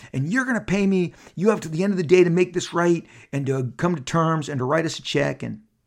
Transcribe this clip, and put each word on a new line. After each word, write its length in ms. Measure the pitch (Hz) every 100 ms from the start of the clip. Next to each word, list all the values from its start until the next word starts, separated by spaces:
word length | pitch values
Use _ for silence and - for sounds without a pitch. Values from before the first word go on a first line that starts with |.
| -
and 180 | 135 143
you're 140 | 247
gonna 160 | 254 233
pay 260 | - 196 196
me. 280 | 190 170 - -
You 140 | - 208
have 120 | 208
to 100 | -
the 120 | 156
end 120 | 196
of 20 | 185
the 60 |
day 200 | 147 180
to 60 | 180
make 240 | 170 180
this 220 | 180 -
right 320 | 170 175 170 - - -
and 140 | 143 135
to 260 | 135 127 -
come 180 | 175 165
to 60 |
terms 480 | 131 165 160 160 139
and 80 | 139
to 80 | 127
write 180 | 156
us 140 | 160 -
a 40 |
check." 400 | - 143 143 139
And, 200 | 117 107 - _